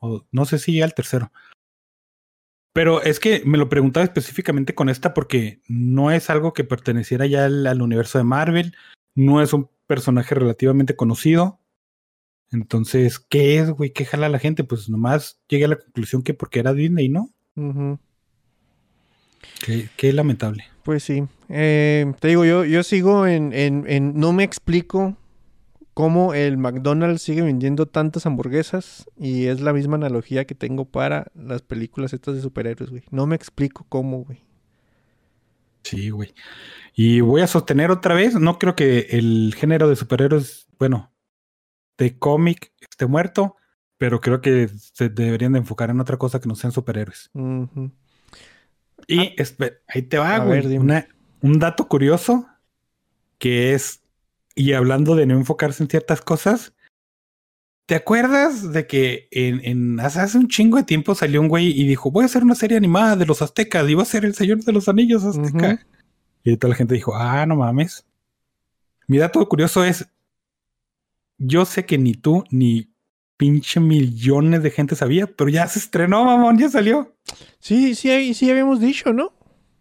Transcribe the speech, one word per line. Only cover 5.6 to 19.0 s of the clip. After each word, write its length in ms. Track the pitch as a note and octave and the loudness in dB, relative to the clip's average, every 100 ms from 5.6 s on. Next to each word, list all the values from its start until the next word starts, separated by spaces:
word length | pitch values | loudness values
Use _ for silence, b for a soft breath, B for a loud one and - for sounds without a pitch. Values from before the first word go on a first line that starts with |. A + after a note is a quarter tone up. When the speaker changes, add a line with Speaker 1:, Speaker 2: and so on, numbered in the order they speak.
| - | -8
Speaker 1:
no 420 | A#2+ B2 C3 D3 | -2 0 2 2
es 200 | E3 - | 0 0
algo 220 | D3+ E3 | -2 -2
que 120 | D#3 | -4
perteneciera 600 | B2 B2 - A#2 G#2+ B2 C#3+ | -4 -4 -2 -4 -2 -2 0
ya 180 | C#3 C#3 | 2 2
al, 200 | C#3 C3 | 2 0
al 160 | B2+ | 0
universo 360 | A#2 A2+ A2+ C3+ | 0 0 0 0
de 60 | |
Marvel. 520 | A#2+ C3+ E3 E3+ F3 - B B _ | 2 0 0 0 -2 -8 B B _
No 280 | C3+ C#3 D3 | 2 4 4
es 100 | D3 | 4
un 160 | D3 C3+ _ - | 0 -4 _ -6
personaje 480 | C#3 C3 B2 A#2+ C3+ | -4 0 0 0 0
relativamente 580 | B2 A2+ C3+ C3+ C3+ C3+ | 0 2 2 2 0 0
conocido. 640 | A#2 A#2 D#3 E3 F#3 - _ _ _ _ _ _ _ _ - | -2 0 2 2 0 -4 _ _ _ _ _ _ _ _ -8
Entonces, 680 | A#2 G#2+ A2+ A2 C3 B2 - | -8 -4 -4 0 2 0 -2
¿qué 400 | - C#3+ C#3+ D#3 | -2 2 4 4
es, 120 | D#3+ | 0
güey? 220 | D3 C#3+ | -2 -6
¿Qué 120 | - | -6
jala 240 | C3 D3 D3+ | -6 -2 -2
la 100 | C#3 | 0
gente? 260 | D3 D#3 | -2 -4
Pues 240 | C3+ A2+ G#2 | -4 -6 -6
nomás 520 | A2 A#2+ D3 - _ - | -2 0 -2 -4 _ -4
llegué 160 | C#3+ | 0
a 40 | D3 | 0
la 80 | D3+ | -2
conclusión 440 | _ - G#2 C3 | _ -10 -6 -6
que 100 | C3 | -6
porque 260 | C#3+ - A#2+ | -8 -6 -4
era 120 | B2 | -2
Disney, 360 | C#3 D#3+ E3+ C3 | -2 0 0 0
¿no? 220 | D#3+ B3 _ _ - | -2 -6 _ _ -12
Speaker 2:
Ujú. 420 | C#3+ C#3 C#3+ C#3 _ _ _ _ _ _ _ _ _ _ | -8 -6 -8 -10 _ _ _ _ _ _ _ _ _ _